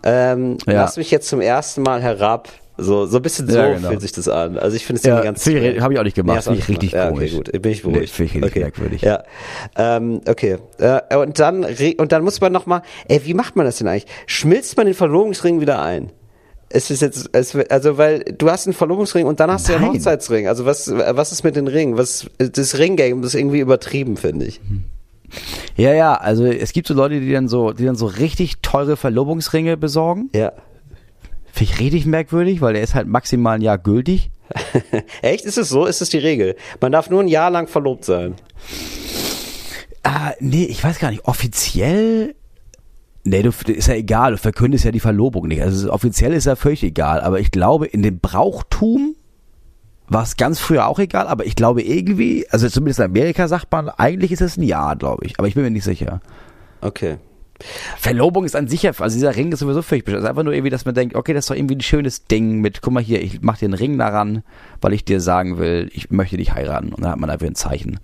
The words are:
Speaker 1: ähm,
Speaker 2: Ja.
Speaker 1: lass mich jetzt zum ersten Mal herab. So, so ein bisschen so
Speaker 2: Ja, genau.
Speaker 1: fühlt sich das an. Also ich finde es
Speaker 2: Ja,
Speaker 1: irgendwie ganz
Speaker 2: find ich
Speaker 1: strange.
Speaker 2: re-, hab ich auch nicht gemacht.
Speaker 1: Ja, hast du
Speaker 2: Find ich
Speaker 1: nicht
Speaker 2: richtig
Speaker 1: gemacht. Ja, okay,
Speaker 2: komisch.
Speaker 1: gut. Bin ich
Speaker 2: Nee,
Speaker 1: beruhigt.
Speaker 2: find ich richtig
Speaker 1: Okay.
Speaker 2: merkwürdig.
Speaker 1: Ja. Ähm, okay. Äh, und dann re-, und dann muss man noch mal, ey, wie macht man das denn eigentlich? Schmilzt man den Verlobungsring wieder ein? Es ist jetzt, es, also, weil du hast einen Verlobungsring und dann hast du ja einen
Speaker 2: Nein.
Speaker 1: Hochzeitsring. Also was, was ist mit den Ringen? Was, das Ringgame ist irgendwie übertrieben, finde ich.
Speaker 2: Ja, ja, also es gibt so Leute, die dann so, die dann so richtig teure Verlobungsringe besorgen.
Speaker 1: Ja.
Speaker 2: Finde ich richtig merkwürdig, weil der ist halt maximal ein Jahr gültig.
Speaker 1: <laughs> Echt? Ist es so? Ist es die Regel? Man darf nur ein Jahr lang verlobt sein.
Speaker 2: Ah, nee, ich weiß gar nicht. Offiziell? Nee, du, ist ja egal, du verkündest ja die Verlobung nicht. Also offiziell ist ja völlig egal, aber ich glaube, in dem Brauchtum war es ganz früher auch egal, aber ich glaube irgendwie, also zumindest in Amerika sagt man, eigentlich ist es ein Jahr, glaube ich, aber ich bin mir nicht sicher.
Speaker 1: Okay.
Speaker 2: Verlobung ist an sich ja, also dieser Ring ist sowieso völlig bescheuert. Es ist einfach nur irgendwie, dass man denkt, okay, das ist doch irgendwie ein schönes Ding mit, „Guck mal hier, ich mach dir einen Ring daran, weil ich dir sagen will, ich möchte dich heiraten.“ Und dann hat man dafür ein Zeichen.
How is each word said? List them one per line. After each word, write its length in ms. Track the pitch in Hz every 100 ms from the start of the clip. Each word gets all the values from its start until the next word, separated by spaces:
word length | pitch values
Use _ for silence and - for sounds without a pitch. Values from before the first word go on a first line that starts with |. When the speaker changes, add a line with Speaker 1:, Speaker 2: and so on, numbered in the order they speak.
Speaker 1:
ähm, 560 | - 123 127 127 127 - -
Speaker 2:
Ja. 60 | 104
Speaker 1:
lass 140 | - -
mich 140 | 160
jetzt 180 | 151 -
zum 120 | 135
ersten 420 | 101 123 156 -
Mal 200 | 131 123
herab. 460 | 123 101 104 117 - - - -
So, 300 | 95 101 98
so 120 | 123
ein 40 |
bisschen 260 | 151 - 131
so 80 | 117
Speaker 2:
Ja, 160 | 113
genau. 160 | 90 87
Speaker 1:
fühlt 100 | 98
sich 100 | 101
das 160 | - 87
an. 300 | 73 85 87
Also 160 | 101 113
ich 80 |
finde 140 | - 120
es 60 | 135
Speaker 2:
Ja, 60 |
Speaker 1:
irgendwie 140 | 117 107
ganz 180 | 101
Speaker 2:
find 120 | - 151
ich 60 |
Speaker 1:
strange. 160 | 120 110
Speaker 2:
re-, 40 |
hab 80 | 131
ich 60 | 139
auch 20 |
nicht 140 | 104 98
gemacht. 180 | 87
Speaker 1:
Ja, 40 | 85
hast 80 | -
du 20 |
Speaker 2:
Find 120 | 110
ich 60 | -
Speaker 1:
nicht 60 | 98
Speaker 2:
richtig 80 | 92
Speaker 1:
gemacht. 140 | - 90
Ja, 40 |
okay, 160 | 71 78
Speaker 2:
komisch. 220 | 82 -
Speaker 1:
gut. 100 | 92
Bin 100 | 107
ich 120 | 107
Speaker 2:
Nee, 80 | 90
Speaker 1:
beruhigt. 200 | 78 80
Speaker 2:
find 160 | - 82
ich 60 |
richtig 160 | 73 98
Speaker 1:
Okay. 100 | 98
Speaker 2:
merkwürdig. 420 | 78 - - -
Speaker 1:
Ja. 200 | 107 107 - - - - - -
Ähm, 440 | 113 117 117 113 -
okay. 280 | 113 110 90 - -
Äh, 380 | 120 131 - 139
und 220 | 143 151
dann 240 | 151 185
re-, 300 | 82 113 147 165
und 120 | 156
dann 140 | 160
muss 160 | 175 -
man 120 | 190
noch 140 | 180 -
mal, 160 | 175 - - -
ey, 140 | 147
wie 80 | 139
macht 200 | 175 247
man 100 | 196
das 140 | 139 -
denn 80 | 104
eigentlich? 200 | 98 - - -
Schmilzt 500 | - 151 214 - -
man 100 | 214
den 80 | 180
Verlobungsring 640 | 170 160 220 185 175 170
wieder 200 | 151 120
ein? 300 | 76 87 - _ - _ _ - _
Es 220 | - -
ist 100 | 139
jetzt, 260 | 143 127 -
es, 240 | 127 127 143 139
also, 260 | 131 143 143
weil 260 | 151 151 - -
du 140 | 151
hast 160 | 170 -
einen 80 |
Verlobungsring 520 | 180 156 185 202 180 160
und 120 | 151
dann 140 | 160
hast 160 | 190 -
du 40 |
ja 60 | 165
einen 80 | 220
Speaker 2:
Nein. 80 |
Speaker 1:
Hochzeitsring. 540 | 262 196 147 - 110 98
Also 180 | 113 127
was, 240 | 147 -
was 380 | 110 - 127 151
ist 140 | 147
mit 100 | 160
den 140 | 147 135
Ringen? 280 | 147 147 113
Was, 300 | 127 - - -
das 380 | 131 - 135 135
Ringgame 460 | 165 180 131 127
ist 120 | 127 143
irgendwie 240 | 139 143
übertrieben, 560 | 131 127 - 139 131 98
finde 300 | - 76 -
ich. 140 | - - 98 - - - _ - - - - - -
Speaker 2:
Ja, 160 | 127
ja, 220 | 151 160
also 300 | 131 - 110
es 280 | 123 120 113
gibt 160 | - 170
so 60 |
Leute, 260 | 139 139 151
die 100 | 131
dann 140 | 135 127
so, 240 | 120 110
die 120 | -
dann 100 | 127
so 120 | 120 110
richtig 500 | 95 156 - 175 -
teure 340 | - 139 143 147
Verlobungsringe 800 | 135 117 139 165 156 160 165 160
besorgen. 540 | 151 151 165 175 269
Speaker 1:
Ja. 160 | 104 110 - - - - - - _ - - -
Speaker 2:
Finde 200 | - 101
ich 60 | 87
richtig 260 | 127 165 147
merkwürdig, 540 | 156 160 165 180 185
weil 120 | 127
der 80 | 107
ist 140 | 110 135
halt 100 | 107
maximal 480 | 113 - 120 117
ein 80 | 110
Jahr 160 | 110 101
gültig. 540 | 101 110 135 190 - - _ - - 123
Speaker 1:
<laughs> 460 | - 107 - -
Echt? 220 | 123 190
Ist 120 | 196 220
es 100 | 165
so? 180 | 131 165
Ist 160 | 170
es 60 | 175
die 100 | 156
Regel? 380 | 151 139 95 - - -
Man 100 | 127
darf 180 | 156 156
nur 100 | 185
ein 80 | 190
Jahr 220 | 156 175
lang 180 | 175 165
verlobt 360 | 160 139 127
sein. 300 | - 90 90 90 - - - - - - - - - - - - - - - -
Speaker 2:
Ah, 300 | 131 139 147 -
nee, 240 | 135 151
ich 180 | 180 -
weiß 160 | 147 165
gar 120 | 143
nicht. 140 | 107 -
Offiziell? 1080 | - 117 - - - 117 190 220 226 220 - - - - - - - _ -
Nee, 180 | - 95
du, 80 | 113 - -
ist 160 | 107 -
ja 60 |
egal, 380 | 117 107 110 127
du 40 | 104
verkündest 460 | 110 - 107 139
ja 60 | 113
die 100 | 110
Verlobung 480 | 117 104 127 95 80
nicht. 140 | 78
Also 280 | 82 95 98
offiziell 440 | - 120 98 117
ist 100 | 160
ja 120 | 131 131
völlig 260 | 147 151
egal, 400 | 90 78 76 80
aber 180 | 90 95
ich 100 | 98
glaube, 360 | 92 90 151 156
in 160 | 107
dem 160 | 104 90
Brauchtum 960 | - - - - - - 220 254 285 311 _ _ _ - - _ - _ -
war 140 | 107
es 120 | 117 -
ganz 220 | 127 160
früher 260 | - 151 113
auch 120 | 147
egal, 280 | 190 196 -
aber 180 | 127 80
ich 100 | -
glaube 240 | 117 120
irgendwie, 640 | 104 160 90 101 113 - -
also 180 | 107 117
zumindest 300 | - 147 127
in 80 | 98
Amerika 420 | 98 160 170 170
sagt 240 | 175 -
man, 160 | 165 147
eigentlich 420 | - 135 185 185
ist 100 | 180
es 160 | 180 175
ein 40 |
Jahr, 340 | 143 78 73 76
glaube 280 | 69 60
ich, 140 | - -
aber 100 | 101
ich 60 |
bin 80 | 139
mir 60 | 127
nicht 140 | 110
sicher. 360 | 101 92 - 87 - - - - - -
Speaker 1:
Okay. 340 | 101 - 85 - - - - _ - - - -
Speaker 2:
Verlobung 460 | 117 120 151 180
ist 120 | 175 -
an 120 | 135
sich 140 | 156
ja, 80 | 190 -
also 160 | 113
dieser 200 | 113 139
Ring 160 | 117 160
ist 80 | 151
sowieso 200 | 143 143
völlig 240 | 165 139
bescheuert. 160 | 107 98
Es 20 | 107
ist 40 |
einfach 120 | 131
nur 100 | 156
irgendwie, 160 | 143 135
dass 140 | 127
man 100 | 131
denkt, 200 | 123 123
okay, 180 | - 123
das 120 | 147
ist 60 | -
doch 40 | 139
irgendwie 200 | 139 139
ein 40 |
schönes 460 | - 151 139 - _
Ding 340 | 110 113 110
mit, 220 | 104 -
„Guck 100 | -
mal 100 | 123
hier, 200 | 110 113
ich 180 | 90 -
mach 160 | - 110
dir 100 | 104
einen 80 |
Ring 220 | 95 131 139
daran, 460 | 113 104 104 110 - - - -
weil 100 | 98
ich 140 | 104 -
dir 140 | 98
sagen 340 | 87 90 92 87
will, 320 | 82 85 87
ich 160 | - -
möchte 260 | 95 92 92
dich 160 | 90
heiraten.“ 400 | - 69 73 71
Und 100 | -
dann 80 | 85
hat 60 | 82
man 100 | 73
dafür 160 | 78 82
ein 60 |
Zeichen. 460 | - 69 69 - 95